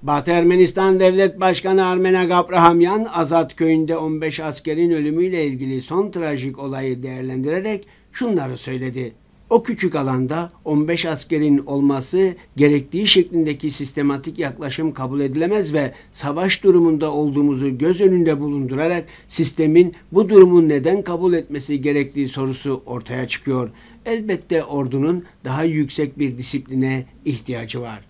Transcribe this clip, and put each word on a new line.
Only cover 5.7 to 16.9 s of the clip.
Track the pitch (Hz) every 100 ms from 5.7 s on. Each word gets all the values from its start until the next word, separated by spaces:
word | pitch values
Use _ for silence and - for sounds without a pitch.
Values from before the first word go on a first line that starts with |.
| 131
son | 123 170 202
trajik | 185 160 147 131 131
olayı | 139 135 135 123
değerlendirerek | 131 127 131 131 135 170 202 208 - _ _
şunları | - 240 190 135 123
söyledi. | - 131 127 123 123 - _ _ _
"O | 233
küçük | 226 214 185 156
alanda | 135 127 127 156 170 - -
on | 151 151
beş | 170 170
askerin | 156 - 160 151 143
olması | 139 139 139 139 131 180 190 175 - -
gerektiği | 147 147 139 170 208
şeklindeki | 190 175 175 156 147 156
sistematik | 139 139 - 143 139 139 151
yaklaşım | 147 127 147 131 160
kabul | 131 131 139
edilemez | 135 135 165 214 170
ve | 151 139 - -
savaş | - 143 147 185 185
durumunda | 196 180 170